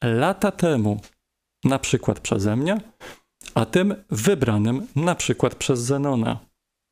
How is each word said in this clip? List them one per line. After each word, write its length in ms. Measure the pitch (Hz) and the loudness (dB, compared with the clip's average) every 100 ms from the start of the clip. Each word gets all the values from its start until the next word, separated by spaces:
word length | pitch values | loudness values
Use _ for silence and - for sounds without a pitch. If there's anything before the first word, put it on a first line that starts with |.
lata 480 | 120 113 160 190 208 | 0 2 2 0 -2
temu, 500 | - 175 139 104 107 - _ _ _ _ _ | 0 2 2 2 -2 -6 _ _ _ _ _
na 160 | 131 135 | 0 0
przykład 400 | - 127 - 104 | 0 -2 0 -4
przeze 360 | - 110 104 113 | -2 -2 0 0
mnie, 260 | 156 208 - _ - - _ _ - - | 0 -2 -6 _ -20 -20 _ _ -6 -2
a 100 | - | 0
tym 300 | 180 196 196 - | 2 2 -2 -6
wybranym 800 | 104 135 180 117 104 107 131 226 143 | -2 2 2 2 2 2 0 -4 -2
na 200 | 170 175 | 0 0
przykład 400 | - 123 123 - | -2 0 0 -2
przez 240 | - 127 | -2 0
Zenona. 600 | 120 139 143 127 113 117 - _ _ _ _ | 0 0 0 0 0 -4 -8 _ _ _ _